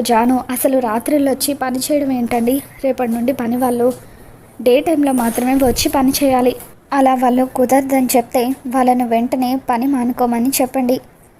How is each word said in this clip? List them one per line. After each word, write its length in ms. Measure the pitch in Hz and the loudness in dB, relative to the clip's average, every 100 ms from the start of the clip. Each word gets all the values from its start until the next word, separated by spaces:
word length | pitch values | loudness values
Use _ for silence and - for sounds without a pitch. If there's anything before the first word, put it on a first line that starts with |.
జాను, 340 | 233 226 240 254 - | 2 2 4 0 -2
"అసలు 280 | 247 277 262 | -2 0 2
రాత్రిళ్ళు 500 | 240 220 233 294 277 | 0 -2 0 0 2
వచ్చి 220 | 262 - | 0 -4
పని 260 | 277 262 254 | -4 -4 -4
చేయడం 320 | 254 294 277 | 0 0 0
ఏంటండి? 440 | 254 233 247 233 277 - - | -2 -2 0 0 -2 -4 -6
రేపటి 280 | 269 254 240 | -4 -2 -2
నుండి 220 | 233 240 | -2 -2
పని 240 | 262 233 247 | -2 -4 -2
వాళ్ళు 300 | 254 240 247 254 - - - - - - | -2 0 0 -2 -10 -20 -20 -20 -20 -4
డే 140 | 240 254 | 2 2
టైంలో 320 | 302 311 285 | 2 0 2
మాత్రమే 440 | 254 233 226 247 269 | 0 0 -2 0 2
వచ్చి 340 | 262 226 - | 2 0 -2
పని 240 | 285 262 277 | 0 0 2
చేయాలి. 300 | 277 254 247 - - - _ | 2 2 0 -2 -10 -20 _
అలా 200 | 285 262 | 2 2
వాళ్ళు 300 | 254 254 247 254 | 2 2 2 0
కుదరదని 640 | - 247 269 269 269 247 247 | 0 2 2 2 0 2 0
చెప్తే 280 | 240 262 240 269 262 | 0 -2 -2 -4 -4
వాళ్ళను 400 | 254 254 247 240 | 0 2 2 0
వెంటనే 440 | 233 240 262 247 262 - | 0 0 -2 -2 -2 -2
పని 180 | 240 269 | -2 0
మానుకోమని 640 | 277 240 247 240 233 247 269 | 0 -2 0 0 0 0 0
చెప్పండి, 360 | 254 277 247 262 - - - | -2 -2 -2 -2 -6 -20 -20